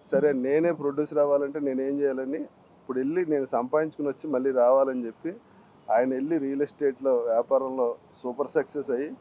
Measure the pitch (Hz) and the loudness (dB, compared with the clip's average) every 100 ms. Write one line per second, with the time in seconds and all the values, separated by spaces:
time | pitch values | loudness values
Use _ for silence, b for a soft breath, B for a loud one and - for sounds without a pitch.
0 | - 139 147 135 131 147 170 156 143 139 | 0 2 2 2 2 2 2 0 -2 -2
1 | 147 151 143 143 143 147 143 131 135 143 | -2 0 2 2 0 -4 -4 -2 -2 0
2 | 139 131 131 147 294 _ _ _ - 127 | 0 -2 -6 -6 -8 _ _ _ -6 -4
3 | 135 170 170 151 131 120 123 151 156 - | -2 -2 0 -2 0 -2 0 0 0 -4
4 | 147 135 160 131 135 127 120 135 135 127 | -4 -4 -4 -2 0 4 6 6 4 0
5 | 117 113 160 214 B B B B - 110 | -6 -8 -10 -10 B B B B 0 2
6 | 131 131 139 165 135 139 143 - 143 127 | 2 0 -2 -2 -2 -2 -4 0 -2 0
7 | 135 123 117 113 120 135 131 131 120 117 | 0 0 2 0 2 0 0 0 -2 -2
8 | - - 123 123 131 160 135 147 135 123 | -12 -10 -8 -4 -2 -2 -2 -6 -4 -4
9 | 147 254 | -4 -10